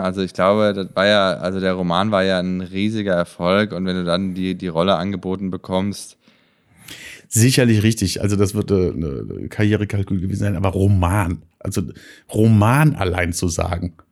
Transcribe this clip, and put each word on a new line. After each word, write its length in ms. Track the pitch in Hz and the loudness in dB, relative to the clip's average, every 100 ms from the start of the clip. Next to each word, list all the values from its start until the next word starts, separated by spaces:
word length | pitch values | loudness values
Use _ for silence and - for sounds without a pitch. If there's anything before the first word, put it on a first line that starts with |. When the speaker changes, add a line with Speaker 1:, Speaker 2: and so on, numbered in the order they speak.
Speaker 1:
Also 180 | 95 95 | -4 -4
ich 140 | 92 | -6
glaube, 400 | - 92 107 104 | 0 2 4 2
das 200 | 95 90 | -2 -4
war 120 | - 101 | 0 2
ja, 260 | 104 95 80 | 4 2 0
also 220 | 90 95 | -4 -2
der 140 | 95 | -2
Roman 380 | 92 87 87 107 | -2 0 0 0
war 120 | 98 | 0
ja 160 | 95 92 | 2 0
ein 220 | 90 92 | -2 -4
riesiger 540 | 87 95 107 110 98 | -6 -4 -2 -2 0
Erfolg 580 | 87 85 - 87 98 107 | 0 -2 -4 0 2 0
und 140 | 87 92 | -2 -4
wenn 100 | 92 | -2
du 80 | |
dann 300 | 87 90 95 | -2 -2 -2
die, 200 | 92 92 92 | -4 -4 -4
die 120 | 92 | -4
Rolle 280 | 80 92 85 | 0 0 0
angeboten 540 | 98 95 92 95 95 | -2 -6 -6 -6 -6
bekommst 680 | 90 - 92 101 92 - - _ _ _ _ _ _ - - - - _ | -8 -4 -2 -2 -6 -14 -20 _ _ _ _ _ _ -20 -20 -18 -20 _
Speaker 2:
Sicherlich 480 | 110 123 131 120 107 | 2 4 4 4 4
richtig, 380 | 110 113 92 - | 2 2 -2 -2
also 160 | 101 101 | -2 2
das 180 | 98 | 0
wird, 160 | 104 - | 0 0
äh, 220 | 98 90 | 0 0
'ne 540 | - 80 64 53 50 - | -2 -6 -6 -8 -10 -10
Karrierekalkül 720 | - 104 104 104 101 98 98 | -2 0 2 0 -2 -2 -2
gewesen 200 | 95 98 | -2 -2
sein, 140 | 104 87 | -2 0
aber 120 | 95 | -2
Roman, 720 | 92 98 95 85 104 85 - - _ | 2 2 4 2 2 0 -4 -10 _
also 200 | - 101 - - - - - | -6 -6 -6 -10 -20 -20 -6
Roman 600 | 107 113 107 107 139 156 | 2 6 6 6 6 4
allein 380 | - 95 92 87 | 2 0 0 -2
zu 160 | 87 90 | 0 -2
sagen 460 | 85 87 87 87 - _ | -2 -2 -4 -6 -10 _